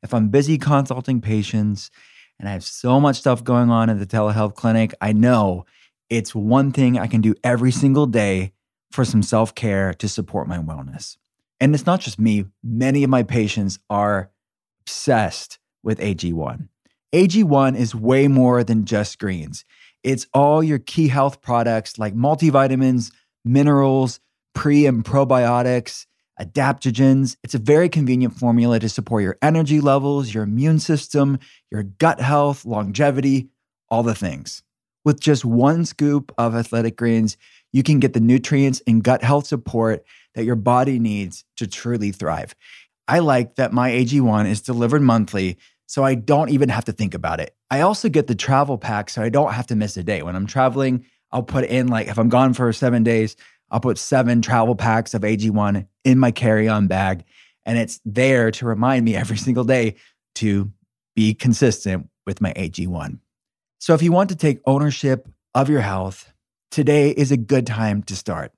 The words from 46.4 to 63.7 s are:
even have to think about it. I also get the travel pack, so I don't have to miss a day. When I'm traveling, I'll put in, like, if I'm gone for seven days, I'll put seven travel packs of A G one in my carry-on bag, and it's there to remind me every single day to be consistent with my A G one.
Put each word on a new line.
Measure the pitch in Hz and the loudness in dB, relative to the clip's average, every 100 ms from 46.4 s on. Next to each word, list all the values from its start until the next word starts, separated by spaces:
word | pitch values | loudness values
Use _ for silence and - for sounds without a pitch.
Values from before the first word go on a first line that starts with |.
| 151 | 2
even | 139 135 | 0 0
have | 120 - | -2 -6
to | |
think | 101 104 | -6 -6
about | 85 85 80 | -6 -6 -6
it. | 76 _ _ | -10 _ _
I | 170 | 0
also | 185 208 226 | 0 0 0
get | 226 220 | 0 0
the | |
travel | 101 - 135 143 123 | -4 0 0 0 -4
pack, | - 104 101 | -4 -6 -6
so | - | -6
I | 113 | -2
don't | 139 147 | 0 0
have | 113 123 | -4 -4
to | 110 | -4
miss | 107 98 | -4 -6
a | |
day. | 87 98 | -6 -6
When | 78 | -4
I'm | 90 104 | -6 -6
traveling, | 135 131 127 135 123 - _ _ | 0 0 0 -2 -2 -6 _ _
I'll | 127 | -8
put | 120 135 127 | -4 -4 -2
in, | 123 123 | -2 0
like, | 113 104 | -2 -4
if | 104 | 0
I'm | 117 | 2
gone | 123 131 | 4 4
for | 123 120 | 2 -2
seven | 110 131 120 | 0 0 2
days, | 113 113 110 - - _ _ | 2 2 0 -6 -20 _ _
I'll | 113 | -4
put | 123 107 | -2 -4
seven | - 135 120 120 | 0 0 2 0
travel | 113 120 113 | 2 2 2
packs | 107 110 110 113 | 0 0 0 -2
of | 110 | -4
A | 104 107 | -2 -2
G | 110 | 0
one | 104 104 101 92 _ | 0 0 -2 -6 _
in | 135 127 | 2 4
my | 127 | 4
carry-on | 117 120 110 110 107 98 | 2 0 2 2 2 0
bag, | 95 95 92 - _ _ _ | 0 -2 -4 -8 _ _ _
and | - 117 | -4 -4
it's | 113 - | -4 -8
there | 110 104 131 127 113 | -8 0 2 4 2
to | 107 120 | 0 -4
remind | 107 123 131 | 0 0 2
me | 117 | 2
every | 98 98 107 | 0 -2 -4
single | 131 123 | -2 -2
day | 120 127 113 98 _ _ _ - | 2 2 0 -4 _ _ _ -4
to | 110 101 101 - _ _ _ | 0 0 -2 -10 _ _ _
be | - 110 | 0 0
consistent | 110 127 113 131 104 98 92 71 _ - | 2 0 2 2 0 -4 -6 -8 _ -12
with | 95 | -6
my | 95 - | -6 -4
A | 87 | -10
G | 92 92 | -8 -8
one. | 85 76 - _ _ _ _ _ | -6 -10 -14 _ _ _ _ _